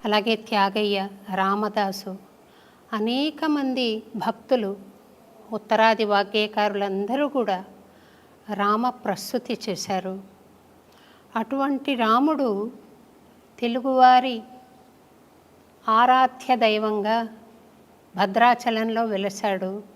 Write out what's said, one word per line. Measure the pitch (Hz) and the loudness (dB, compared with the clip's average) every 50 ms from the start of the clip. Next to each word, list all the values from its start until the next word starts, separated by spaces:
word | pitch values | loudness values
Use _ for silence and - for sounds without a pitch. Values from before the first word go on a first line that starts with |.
| - | -2
అలాగే | 220 208 214 202 226 226 | 0 0 0 2 0 -2
త్యాగయ్య, | 214 220 - 233 202 196 196 196 214 214 208 202 196 190 196 196 - - 214 190 | -2 -4 -2 0 2 2 2 0 -2 0 0 0 -2 -4 -6 -10 -16 -10 -6 -2
రామదాసు, | 185 190 190 202 208 214 208 208 220 202 196 190 - - 196 185 196 - - - - _ _ - - - - _ _ _ - | 0 0 0 0 -2 -2 -2 -2 -2 -2 -2 -4 -8 -10 -12 -14 -14 -18 -20 -20 -20 _ _ -20 -20 -20 -20 _ _ _ -8
అనేక | - 214 214 226 247 269 285 311 294 294 320 | -6 -4 -2 -2 -2 -2 -2 -4 -4 -4 -2
మంది | 311 302 294 277 262 254 254 254 226 214 220 220 - - | -2 -2 0 -2 -2 -2 -2 -2 -2 -2 -4 -8 -10 -10
భక్తులు, | 214 - 233 220 - - - 269 240 208 196 202 196 - - - - - - - - - - - - - - | -6 -4 -4 -6 -6 -2 0 0 0 0 -4 -6 -10 -14 -20 -20 -20 -20 -20 -20 -20 -20 -20 -20 -20 -14 -10
ఉత్తరాది | 220 208 - - 220 214 220 226 220 214 220 | -10 -10 -2 0 2 4 4 4 4 2 0
వాగ్గేయకారులందరూ | 208 208 202 202 202 - 214 214 208 214 214 208 208 202 202 202 202 190 196 202 202 240 277 294 277 | 2 2 2 0 0 -2 -2 -2 -2 -2 -2 -2 0 0 -2 -4 -2 -2 -4 -4 -4 -2 -2 -2 -2
కూడా | - 262 226 208 185 185 196 - - - - - - - - - - - _ - - _ _ - 208 | 0 -2 -2 -2 -4 -4 -6 -14 -20 -20 -20 -20 -20 -20 -20 -20 -20 -20 _ -20 -20 _ _ -8 -4
రామ | 196 202 202 214 220 240 254 | 0 2 2 2 2 0 -2
ప్రస్తుతి | 247 - - 208 190 - - - - 226 - - 226 202 - - | -4 -4 -4 -4 -4 -4 -6 -6 -6 -6 -4 -4 -8 -6 -4 -6
చేశారు. | 185 175 - - 196 185 185 190 190 196 190 - - - - - - - - - - - _ _ - - - - - - _ _ - | -6 -6 -6 -4 -6 -4 -4 -6 -10 -10 -14 -18 -20 -20 -20 -20 -20 -20 -20 -20 -20 -20 _ _ -20 -20 -20 -20 -20 -20 _ _ -6
అటువంటి | 226 226 220 277 269 269 277 277 262 277 - 277 | -6 -4 -4 -2 -2 0 0 -2 -2 -2 -4 -2
రాముడు | 233 226 220 220 247 277 311 311 294 277 233 202 196 208 240 - - - - - - - _ _ - _ - _ _ _ _ _ - | 0 2 4 4 4 4 2 2 0 0 0 0 -2 -4 -8 -10 -16 -20 -20 -20 -20 -20 _ _ -20 _ -20 _ _ _ _ _ -6
తెలుగువారి | 240 240 233 254 240 269 262 254 254 254 254 254 254 262 240 220 214 - - - - - - - - - _ _ _ _ _ _ _ _ _ _ _ _ _ _ _ _ _ _ - - | -4 -2 -2 -2 -2 2 6 8 8 8 8 6 4 2 -6 -6 -10 -16 -20 -20 -20 -20 -20 -20 -20 -20 _ _ _ _ _ _ _ _ _ _ _ _ _ _ _ _ _ _ -2 2
ఆరాధ్య | 220 226 240 247 254 254 262 254 254 - - - 254 | 4 4 6 6 6 4 4 2 0 -8 -2 0 0
దైవంగా | 226 233 220 214 214 214 214 208 208 202 214 226 233 233 220 - - - - - - - - - - - _ - _ _ _ - | 2 2 2 2 0 0 -2 -2 -2 0 0 -2 -2 -2 -6 -12 -20 -20 -20 -20 -20 -20 -20 -20 -20 -20 _ -20 _ _ _ -2
భద్రాచలంలో | 185 202 196 190 226 233 240 240 233 - 240 226 220 226 226 220 220 233 | -2 -2 0 4 4 6 6 6 4 0 -2 -2 0 -2 -2 -2 -2 -2
వెలశాడు. | 226 208 190 196 202 196 - - 208 196 185 190 185 196 208 202 - - | -2 -2 -2 -4 -4 -6 -4 -2 -2 -2 -2 -4 -6 -6 -8 -12 -16 -20